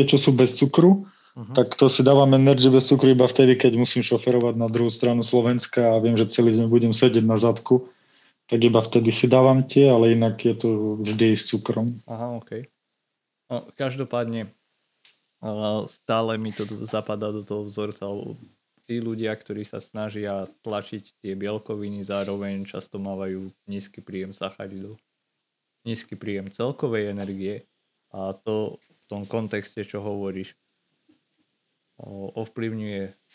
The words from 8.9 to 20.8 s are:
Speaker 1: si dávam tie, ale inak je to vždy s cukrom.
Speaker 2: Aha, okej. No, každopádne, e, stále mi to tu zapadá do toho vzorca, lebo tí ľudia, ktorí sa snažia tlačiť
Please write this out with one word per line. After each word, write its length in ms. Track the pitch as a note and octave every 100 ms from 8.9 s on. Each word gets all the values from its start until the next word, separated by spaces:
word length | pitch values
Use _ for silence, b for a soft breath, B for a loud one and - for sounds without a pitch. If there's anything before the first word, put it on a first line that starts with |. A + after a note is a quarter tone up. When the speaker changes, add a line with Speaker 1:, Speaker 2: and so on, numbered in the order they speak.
| A#2 A2+
Speaker 1:
si 140 | A2 B2
dávam 340 | C3 C3 C3
tie, 240 | C3 C#3 C#3
ale 260 | A#2+ A#2
inak 260 | A#2 A2+ A2
je 140 | A#2+ A2+
to 120 | A#2 G#2+ G#2+ G#2+
vždy 300 | G#2 G#2+ A2+
s 140 | G#2+ -
cukrom. 540 | A2+ A2+ A2+ A#2 A#2+ -
Speaker 2:
Aha, 300 | A2+ A#2+ A#2
okej. 340 | - A2 B2+ _ _ _ _ _ _ _ -
No, 220 | B2 -
každopádne, 720 | - C3+ C3 B2+ A#2+ A#2 A2+ G#2 _ _ _ _ _ _ _ _ _
e, 120 | A2+ G#2+ G#2+ G#2+ -
stále 460 | - - A2+ A2+ A2
mi 140 | A2
to 140 | G#2
tu 160 | G2+ G#2+
zapadá 480 | A2 G#2+ G#2 G#2 G#2
do 120 | G#2+
toho 220 | G2+ G#2
vzorca, 420 | G#2 G#2 G#2 G#2 G2+
lebo 340 | G2+ A2 B2 - _ _ _
tí 140 | - A#2+
ľudia, 360 | A#2 A2 A2
ktorí 280 | A2 - G#2
sa 160 | G#2 G2+
snažia 680 | - G#2+ G#2+ G#2 G#2 G2 F#2+ _
tlačiť 420 | A2+ G#2